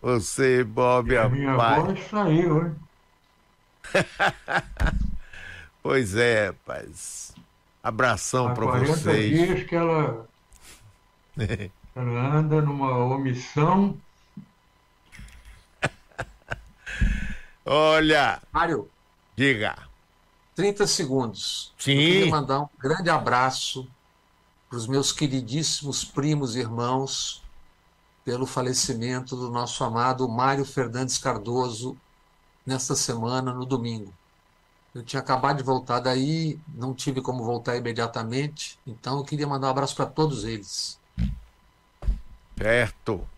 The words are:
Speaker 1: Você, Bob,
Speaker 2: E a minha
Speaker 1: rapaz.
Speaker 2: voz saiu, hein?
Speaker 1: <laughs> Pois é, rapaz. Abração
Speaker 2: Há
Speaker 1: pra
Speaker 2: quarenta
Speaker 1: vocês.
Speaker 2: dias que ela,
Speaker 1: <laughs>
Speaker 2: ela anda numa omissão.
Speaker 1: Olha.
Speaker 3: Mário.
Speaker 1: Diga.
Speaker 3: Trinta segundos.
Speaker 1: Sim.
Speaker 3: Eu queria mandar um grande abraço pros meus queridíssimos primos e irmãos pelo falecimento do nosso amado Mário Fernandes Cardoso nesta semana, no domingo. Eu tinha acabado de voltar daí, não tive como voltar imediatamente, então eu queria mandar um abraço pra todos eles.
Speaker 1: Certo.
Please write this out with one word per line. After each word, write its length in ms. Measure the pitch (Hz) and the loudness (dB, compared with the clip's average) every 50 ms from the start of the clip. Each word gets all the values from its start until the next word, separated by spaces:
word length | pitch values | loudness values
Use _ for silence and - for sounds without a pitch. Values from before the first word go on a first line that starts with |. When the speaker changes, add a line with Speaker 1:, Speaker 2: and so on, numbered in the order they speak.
Speaker 1:
Você, 640 | - 120 123 117 95 - - - 135 131 127 123 127 | 0 0 0 0 0 -4 -2 2 2 4 4 4 2
Bob, 480 | 110 107 117 127 123 123 123 120 117 127 | 0 0 2 4 4 4 4 4 4 2
Speaker 2:
E 60 | 120 | 4
a 100 | 113 107 | 4 4
minha 220 | 123 139 143 139 | 2 2 0 2
Speaker 1:
rapaz. 320 | 135 123 117 117 113 - - | 2 4 4 4 4 4 4
Speaker 2:
voz 160 | 196 190 - - - | 2 -2 -4 -6 -6
saiu, 540 | - 214 202 175 156 165 185 170 151 156 170 | -2 0 2 4 4 4 4 4 4 2 2
hein? 80 | 175 151 - - - _ _ _ _ _ _ _ _ _ _ _ _ _ _ _ _ _ _ _ - - | 0 -4 -8 -12 -20 _ _ _ _ _ _ _ _ _ _ _ _ _ _ _ _ _ _ _ -2 0
Speaker 1:
<laughs> 1120 | 196 180 - - - 202 190 185 - - - - - - - - - - 190 - - - - - - - - - - - - - - - - _ _ _ | 0 0 0 -2 -2 0 0 0 -4 -10 -4 -4 -4 -4 -4 -4 0 0 0 2 2 0 0 -2 -4 -8 -10 -16 -16 -16 -16 -16 -18 -20 -20 _ _ _
Pois 320 | 139 139 139 123 98 92 | 0 2 2 2 2 2
é, 300 | 110 120 120 117 107 104 | 2 4 4 4 4 2
rapaz. 880 | 95 - - _ - 64 69 - 52 - - - - - - - - - - - _ _ _ _ _ _ _ _ | 0 -2 -8 _ -10 -10 -10 -10 -14 -16 -16 -14 -14 -14 -14 -16 -16 -18 -20 -20 _ _ _ _ _ _ _ _
Abração 680 | 113 113 110 131 123 113 92 - - - 127 127 117 | -6 0 2 2 2 2 2 -2 -2 0 2 2 2
Speaker 2:
Há 60 | 123 | 0
Speaker 1:
pra 100 | 123 113 | 0 0
Speaker 2:
quarenta 280 | - 127 123 127 143 156 | 2 2 2 4 4 2
Speaker 1:
vocês. 340 | 170 - 180 147 107 107 107 | 2 2 2 2 4 4 4
Speaker 2:
dias 320 | 143 160 170 185 185 - - | 4 4 4 4 2 -2 -2
que 120 | - - | -2 0
ela, 500 | 170 170 165 165 156 147 127 113 113 117 - _ _ _ _ - - - - - - - - _ _ _ _ _ _ _ _ _ | 0 2 2 2 2 2 0 -2 -6 -12 -16 _ _ _ _ -20 -20 -20 -20 -20 -20 -20 -20 _ _ _ _ _ _ _ _ _
Speaker 1:
<laughs> 0 | - 110 98 117 98 101 92 - _ _ - - | -4 -2 -2 -2 -4 -6 -10 -14 _ _ -18 -10
Speaker 2:
ela 400 | 127 123 120 120 120 123 139 147 | -6 -4 -2 -2 0 0 2 4
anda 260 | 156 156 156 151 156 151 | 2 2 4 2 2 2
numa 420 | 147 143 143 139 131 127 123 123 | 2 0 0 0 0 2 2 2
omissão. 920 | 123 131 139 139 131 123 123 - - - 147 151 165 170 196 202 202 - - - - _ _ _ _ _ - - _ _ _ _ _ _ _ _ _ _ _ _ _ - - - - - - - - - - _ _ _ _ - - - - _ _ - - - - - _ _ - - - - - - _ _ - - - - - - - - - - - - - - _ _ | 2 0 0 0 -2 -4 -4 -6 -6 0 2 4 4 6 4 4 2 0 -4 -14 -20 _ _ _ _ _ -20 -20 _ _ _ _ _ _ _ _ _ _ _ _ _ -20 -20 -20 -20 -20 -20 -20 -20 -20 -20 _ _ _ _ -6 -6 -6 -8 _ _ -12 -12 -12 -12 -12 _ _ -12 -12 -12 -12 -20 -20 _ _ -12 -2 0 2 2 2 0 -2 -4 -6 -8 -10 -16 -20 _ _
Speaker 1:
Olha. 720 | - - 151 156 156 156 156 156 156 156 151 139 117 92 - - _ - | 2 4 6 6 6 6 6 6 6 6 6 6 4 2 -2 -6 _ 0
Speaker 3:
Mário. 360 | 151 170 180 160 117 101 - _ _ _ _ _ _ _ _ _ | 0 0 2 0 -2 -4 -6 _ _ _ _ _ _ _ _ _
Speaker 1:
Diga. 400 | - 131 139 131 107 107 98 - - - - - _ _ _ _ _ _ _ _ _ _ _ _ | 2 2 2 4 2 0 -4 -4 -6 -14 -20 -20 _ _ _ _ _ _ _ _ _ _ _ _
Speaker 3:
Trinta 320 | - 175 202 202 202 208 | 0 0 0 2 2 0
segundos. 840 | - - - 147 131 131 135 127 113 95 - - - - - - - _ _ | 0 2 0 0 0 0 0 0 0 -4 -8 -8 -6 -6 -6 -8 -12 _ _
Speaker 1:
Sim. 140 | - 139 139 | 0 2 4
Speaker 3:
Eu 60 | 139 | 4
queria 320 | 147 165 180 190 196 165 | 6 6 6 6 4 4
mandar 300 | 156 151 139 127 135 139 | 2 2 0 0 0 -2
um 80 | 147 147 _ _ | -2 -4 _ _
grande 320 | - 131 160 185 185 - | -2 -2 -2 0 2 2
abraço 760 | - 151 110 113 120 123 127 131 131 - - - - 131 127 - - _ _ _ _ _ _ _ _ _ _ _ _ _ _ _ | 2 2 2 2 4 4 4 2 2 -2 -6 -6 -6 -8 -10 -14 -18 _ _ _ _ _ _ _ _ _ _ _ _ _ _ _
pros 160 | - 120 113 | -10 -8 -6
meus 260 | 110 135 139 139 - - | 0 0 2 2 2 0
queridíssimos 920 | - 156 143 127 135 123 107 120 156 156 - - - 147 143 127 - - | 0 0 0 0 -2 -4 -2 -4 -2 -2 -2 -2 -4 -4 -6 -6 -6 -6
primos 520 | - - - 135 151 151 147 143 123 110 | -4 -4 -2 0 2 2 0 0 -2 -2
e 40 | 123 | -2
irmãos 800 | 123 110 113 117 120 120 127 131 135 135 - - - - - - - - - - - - _ _ _ _ _ _ _ _ _ _ _ | -4 -4 -2 -2 0 0 0 0 0 -2 -4 -6 -6 -6 -8 -10 -16 -20 -20 -20 -20 -20 _ _ _ _ _ _ _ _ _ _ _
pelo 220 | - 120 123 131 | -6 -4 -2 -4
falecimento 880 | 127 - - 127 123 131 127 - - 131 113 113 123 127 127 131 127 131 | -2 -2 -2 -2 0 0 0 0 -2 -2 -4 -2 -4 -4 -4 -4 -6 -8
do 140 | 127 123 123 | -8 -6 -4
nosso 340 | 120 120 120 120 - - 139 | -4 -4 -4 -4 -4 -4 -2
amado 420 | 120 110 117 120 127 131 123 131 123 | -2 0 2 2 2 2 2 0 -2
Mário 360 | 113 110 123 135 139 139 139 | 0 2 2 2 2 2 -2
Fernandes 540 | 135 - - 135 117 113 123 131 127 127 - | -4 -2 -4 -4 -2 -2 -4 -4 -2 -4 -2
Cardoso 800 | - 135 123 110 95 113 120 127 127 127 113 107 120 127 - - _ _ _ _ _ _ _ _ _ _ _ _ _ | -2 -2 -2 -2 -4 -2 0 0 0 0 -2 -6 -8 -10 -10 -12 _ _ _ _ _ _ _ _ _ _ _ _ _
nesta 300 | - 131 127 - - 143 | -4 -4 -4 -2 -2 -2
semana, 580 | 127 - - 123 117 113 117 127 131 131 131 123 | -2 -2 -2 -2 -2 -2 -2 -2 -2 -2 -2 -4
no 140 | 127 127 | -6 -4
domingo. 460 | 127 135 127 117 120 117 113 104 95 92 _ _ _ _ _ _ _ _ _ _ _ _ _ _ _ _ | -2 -2 -2 -2 -4 -6 -8 -10 -14 -18 _ _ _ _ _ _ _ _ _ _ _ _ _ _ _ _
Eu 80 | 123 113 | -16 -14
tinha 180 | 113 - 135 | -6 -6 -6
acabado 360 | 131 - 143 143 139 139 151 | 0 0 0 2 2 2 0
de 60 | 143 127 | 0 0
voltar 340 | 123 131 127 127 - 120 123 | 0 0 0 0 0 -2 0
daí, 600 | 127 131 127 127 131 143 156 165 165 156 143 - - - - | 2 2 0 2 0 0 0 0 -2 -4 -4 -6 -10 -16 -12
não 220 | 117 117 131 131 | -8 -6 -8 -6
tive 260 | 127 - - 135 131 | -6 -4 -4 -4 -4
como 220 | 131 - 127 127 117 | -4 -4 -4 -4 -2
voltar 320 | 113 120 117 117 - 120 | -2 -4 -4 -2 -2 -4
imediatamente, 1040 | 123 120 120 117 113 117 117 - 120 113 113 117 135 143 151 151 - - - - _ _ | -2 -2 -4 -4 -2 -4 -4 -4 -6 -6 -4 -2 -2 -4 -4 -6 -10 -14 -14 -14 _ _
então 320 | - 107 - - 123 131 143 | -18 -18 -12 -8 -6 -4 -4
eu 60 | 135 | -4
queria 220 | - - 147 147 | -4 -4 -4 -4
mandar 200 | 143 147 170 135 | -2 -2 -2 0
um 40 | 135 | 0
abraço 260 | 131 135 135 131 - | 0 0 -2 -2 -2
pra 100 | - 143 | -2 -4
todos 380 | - - - 156 156 135 117 101 | -4 2 0 2 2 2 -2 -6
eles. 560 | 110 113 110 95 92 - - - - - _ _ _ _ - 60 - - - - - _ _ _ _ _ _ _ _ _ _ - - - - - - - - _ _ - | -6 -6 -8 -10 -10 -8 -8 -8 -8 -10 _ _ _ _ -4 -2 -2 -2 -6 -12 -20 _ _ _ _ _ _ _ _ _ _ -2 -2 -2 -2 -4 -14 -18 -20 _ _ -10
Speaker 1:
Certo. 680 | - 101 107 117 120 120 110 - - - - 110 87 82 - - | -4 0 2 4 4 2 0 -4 -8 -6 -4 -4 -4 -6 -10 -12